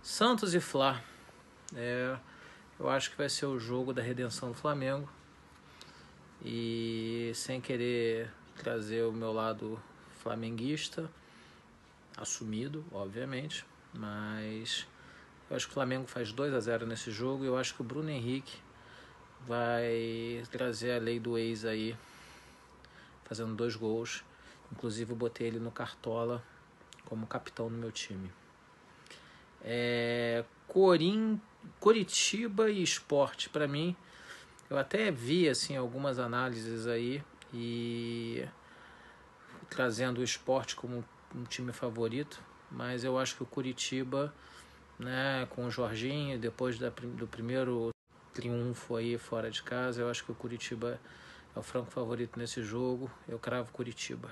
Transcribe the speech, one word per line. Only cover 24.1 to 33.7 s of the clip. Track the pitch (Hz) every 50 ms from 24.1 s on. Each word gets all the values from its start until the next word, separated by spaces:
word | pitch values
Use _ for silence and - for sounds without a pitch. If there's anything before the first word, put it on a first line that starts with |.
| - - - - - - - - - - - -
Inclusive, | - - - 117 104 113 117 110
eu | 120
botei | 113 120 117 117 - 117
ele | 117 113 117
no | 117 117
Cartola | - - 123 - - - - 120 113 117 117 117 120 120 - - - - - - - - - - - - -
como | - 113 110 110
capitão | - - 127 - - - - 117 113
do | 113
meu | 117 117 113
time. | 104 - - - 104 95 95 92 92 - - - - - - - - - - - - - - - - - - - - - - - - -
É, | - - 117 120 120 120 120 120 117 117 120 120 117 117 117 117 117 - - - -
Corim-, | - - 185 196 190 180 165 156 180 208 220 220 220 214 208 - - - - - - - -
Coritiba | - 208 226 226 185 - - - - - - 208 233 226 196 202 220 214
e | 214 196
Sport, | 175 151 - - - - 147 139 139 - - - - -
pra | - 151 151
mim, | 139